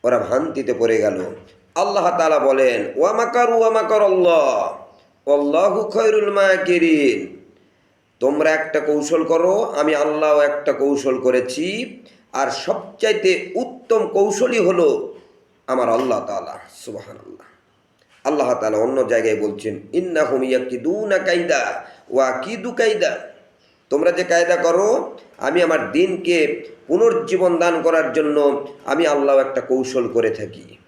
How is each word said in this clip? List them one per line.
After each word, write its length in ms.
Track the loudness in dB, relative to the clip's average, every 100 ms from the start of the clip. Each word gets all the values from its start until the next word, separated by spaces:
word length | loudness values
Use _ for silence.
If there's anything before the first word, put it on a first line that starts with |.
ওরা 160 | 0 0
ভ্রান্তিতে 540 | 0 -2 -2 -6 -4
পড়ে 240 | -2 2 2
গেল। 260 | 0 -2 -8 -12 -20 _ _ -4
আল্লাহ 420 | -2 0 0 0
তাআলা 220 | 2 2
বলেন, 640 | 2 4 2 2 -4 0
"ওয়া 120 | 0
মাকারু 460 | 2 0 2 2 4
ওয়া 100 | 4
মাকারাল্লাহ, 1080 | 2 2 2 2 4 4 4 2 0 -4 -8 -20 _ _ _ 0
ওয়াল্লাহু 640 | 2 2 2 2 0 -2
খায়রুল 440 | 0 2 2 0
মাকিরিন।" 1040 | 2 2 2 2 2 4 4 2 0 -6 -16 -20 _ _ _ _ _ _ _
তোমরা 320 | -2 2 0
একটা 280 | 0 -2 -4
কৌশল 440 | -2 -2 0 -2
করো, 400 | 2 2 2 0
আমি 320 | -2 -2 0 0
আল্লাহও 460 | 0 0 2 2
একটা 320 | 2 0 -4
কৌশল 460 | -2 0 0 -2 0
করেছি, 800 | 2 0 -2 -6 -6 -6 -10 -14 -20 _ _
আর 180 | -4 -4
সবচাইতে 1000 | -4 -6 -6 -8 -4 -2 2 0 0 -2 -6
উত্তম 520 | -8 -12 -2 0 0
কৌশলই 520 | 0 0 0 0 2
হলো 580 | 2 4 2 2 -4 -14 _ _ _ _ -6
আমার 220 | -2 0
আল্লাহ 360 | 0 0 -2 -4
তাআলা। 340 | -10 -10 -16 -20 -20
সুবহানাল্লাহ। 720 | -16 -16 -16 -20 -20 -20 -20 _ _ _ _ _ _ _ -2
আল্লাহ 260 | 0 0
তাআলা 240 | 0 0 0
অন্য 320 | 0 0 2
জায়গায় 260 | 2 2 0
বলছেন, 440 | -2 -4 -8 -10 -4
"ইন্নাহুম 500 | -4 -2 0 0 0
ইয়াকিদুনা 720 | 0 -2 -2 -6 -4 -4 -2 -2
কাইদা 680 | 0 -2 0 0 -2 -6 -12 -20 _
ওয়া 180 | 0 0
আকিদু 440 | -2 -8 -8 -8
কাইদা।" 460 | 0 0 2 -2 -2 -12 -20 _ _ _ _ _
তোমরা 220 | 0 0
যে 120 | 0
কায়দা 320 | 0 2 2 2
করো, 600 | 2 2 2 0 -2 -14 -20 -6
আমি 240 | -2 0
আমার 300 | 2 0 0
দ্বীনকে 760 | 0 0 0 0 2 0 -2 -10 -20 -2
পুনর্জীবন 680 | 2 2 2 -2 0 2 2
দান 240 | 0 2
করার 320 | 2 0 0
জন্য 540 | 0 0 2 2 0 -8 -14 -4
আমি 220 | 0 2
আল্লাহ 300 | 2 4 2
একটা 240 | 2 -4
কৌশল 500 | -2 -2 0 -2 0
করে 180 | 0 0
থাকি। 480 | -4 -10 -14 -20 -20